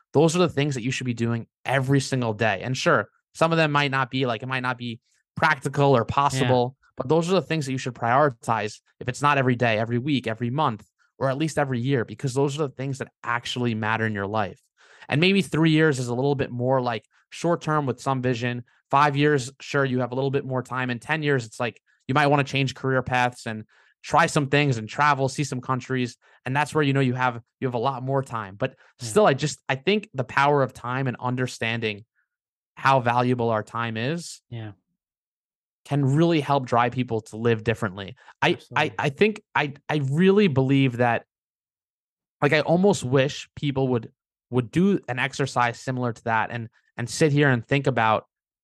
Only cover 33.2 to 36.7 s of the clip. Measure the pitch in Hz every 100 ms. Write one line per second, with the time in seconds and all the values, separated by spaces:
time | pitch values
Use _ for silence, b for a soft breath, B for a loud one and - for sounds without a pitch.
33.2 | 123 123 117 110 107 117 117 110 123 170
34.2 | 160 - _ 117 107 95 _ _ _ _
35.2 | _ _ _ _ _ _ - 143 135 143
36.2 | 170 165 135 143 127